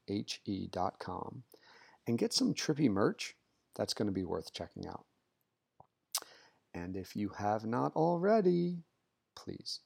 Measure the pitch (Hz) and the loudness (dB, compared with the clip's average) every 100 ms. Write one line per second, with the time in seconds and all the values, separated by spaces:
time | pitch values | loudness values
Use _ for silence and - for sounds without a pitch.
0 | - 101 - - - 98 92 92 92 - | -4 -4 -4 -8 -4 -4 -4 -2 -2 -2
1 | - 90 - 117 - - - - - - | -8 -6 -8 -12 -16 -20 -20 -20 -20 -10
2 | - 117 226 - 247 147 - 143 139 98 | -2 0 2 2 2 0 0 4 4 6
3 | 127 214 - - _ _ _ - 104 - | 4 2 -8 -12 _ _ _ -4 -2 0
4 | 107 95 87 87 - - 85 - 90 - | 0 0 -2 -4 -6 -10 -10 -8 -10 -10
5 | - _ _ _ _ _ _ _ - _ | -14 _ _ _ _ _ _ _ -20 _
6 | _ - - - - _ _ 90 87 95 | _ -6 -6 -20 -20 _ _ -8 -6 -6
7 | 90 - 101 - 104 107 110 123 143 156 | -6 -4 -4 0 0 0 0 0 0 2
8 | 160 170 190 226 185 175 175 175 - _ | 2 4 4 6 6 4 2 -2 -10 _
9 | _ _ _ - - - - - | _ _ _ -16 -12 -10 -8 -10